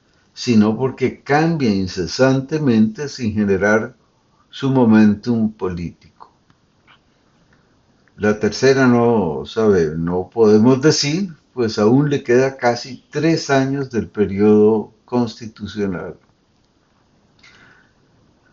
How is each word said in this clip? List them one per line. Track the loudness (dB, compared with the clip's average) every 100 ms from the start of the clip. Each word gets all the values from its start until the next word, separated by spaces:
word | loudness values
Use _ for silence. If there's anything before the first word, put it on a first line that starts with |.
| _ _ _
sino | -10 0 2 2 0
porque | -4 -4 -4 -4
cambia | -2 0 0 0 -2
incesantemente | -2 -4 -6 -6 0 0 0 -2 -4 0 2 0 -2 -10
sin | -8 -6
generar | -2 0 0 2 0 -2 _ _ _ _ _ _
su | -8 -2
momentum | 2 4 6 4 2 -2 -2 -2
político. | -4 -8 -6 -10 -12 _ _ -20 _ _ _ _ _ _ _ _ _ _ _ _ _ _ _ _ _ _ -4
La | -2 -2
tercera | -4 0 0 2 4
no | 4 2 0 -2 -6 -8
sabe, | -2 2 2 0 -2
no | -4 -4 -4
podemos | 2 4 6 4 4
decir, | 2 0 -2 -4 -6 -12 _
pues | -6 -4 0
aún | 2 2 0
le | -2
queda | 0 2 0 -2
casi | -2 -2 -8 -18 _
tres | -4 -2 -2 0
años | 0 0 -4 -6
del | -6 -6
periodo | -4 -2 2 4 4 4 2 -4 _
constitucional. | -6 -4 -4 -8 -18 -14 -12 -8 -6 -6 -12 -16 _ _ _ _ _ _ _ _ _ _ _ _ _ _ _ _ _ _ _ _ _ _ _